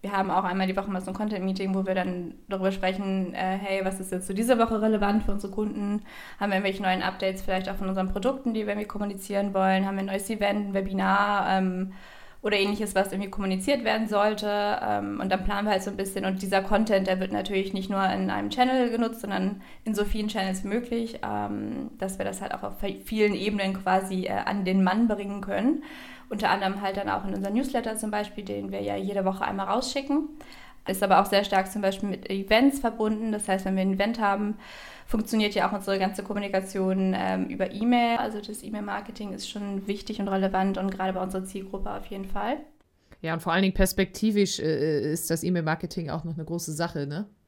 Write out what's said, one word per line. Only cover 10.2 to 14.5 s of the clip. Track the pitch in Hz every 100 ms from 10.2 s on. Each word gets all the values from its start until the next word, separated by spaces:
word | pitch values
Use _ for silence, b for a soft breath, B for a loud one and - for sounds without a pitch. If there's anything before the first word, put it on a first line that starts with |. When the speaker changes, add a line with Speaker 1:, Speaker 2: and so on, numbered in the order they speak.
| 202
Speaker 1:
Event, | 220 202 208 202
ein |
Webinar, | 196 196 190 190 196 202 202 - 190
ähm, | 190 185 190 B B B B B
oder | 208 202
ähnliches, | 202 208 208
was | 190 196
irgendwie | 196 196
kommuniziert | 190 190 190 190 277
werden | 226 220 220
sollte? | 208 208 208 208